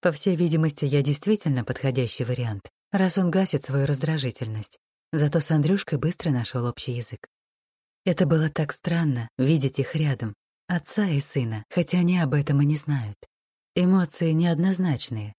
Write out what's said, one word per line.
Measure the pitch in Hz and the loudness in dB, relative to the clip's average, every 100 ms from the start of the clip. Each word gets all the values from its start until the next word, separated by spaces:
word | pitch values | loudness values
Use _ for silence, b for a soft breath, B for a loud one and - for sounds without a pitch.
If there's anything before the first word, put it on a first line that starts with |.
По | 180 | 0
всей | 147 - 170 | 0 -2 2
видимости, | 175 160 160 - | 2 2 0 0
я | 143 143 | 0 2
действительно | 139 139 - 214 - 131 | 2 0 0 0 0 -2
подходящий | 117 123 139 127 120 - | -2 -2 -2 0 -2 -4
вариант, | 120 127 120 101 - _ _ | -4 -2 -4 -6 -10 _ _
раз | 202 190 185 | 0 2 2
он | 175 | 2
гасит | 185 190 143 | 2 0 -2
свою | - 139 139 | -2 0 0
раздражительность. | 139 147 160 131 - 113 110 107 - _ _ _ | 0 0 -2 -2 -4 -6 -6 -8 -14 _ _ _
Зато | 160 147 160 | 0 2 2
с | 147 | 2
Андрюшкой | 156 147 196 - 143 | 2 2 0 0 -2
быстро | 156 - 165 | -2 -2 -2
нашел | 127 117 127 120 | -2 -2 -2 -4
общий | - - | -4 -6
язык. | 120 117 110 - _ _ _ _ _ _ _ | -6 -8 -14 -18 _ _ _ _ _ _ _
Это | - 170 160 | -2 2 4
было | 160 156 | 4 2
так | - 147 | 0 -4
странно, | - - 170 156 123 117 - | -4 -2 0 2 0 -4 0
видеть | 131 160 131 - | 2 4 2 -2
их | 135 156 | -2 0
рядом, | 151 131 113 107 _ _ _ | 0 0 -4 -8 _ _ _
отца | 180 - - 202 | -4 -2 -2 0
и | 143 | 0
сына, | - 147 117 110 - | 0 -2 -2 -4 -4
хотя | - 170 180 | -2 0 2
они | 175 180 | 2 2
об | 156 | 2
этом | 147 143 143 | 0 2 2
и | 143 | 4
не | 151 | 0
знают. | - 143 107 104 - _ _ _ _ - | -2 -2 -4 -10 -20 _ _ _ _ 0
Эмоции | 180 190 175 - 165 | 4 4 2 -2 0
неоднозначные. | 160 170 160 185 185 185 127 - 113 104 | 2 2 2 0 2 0 0 -2 -8 -8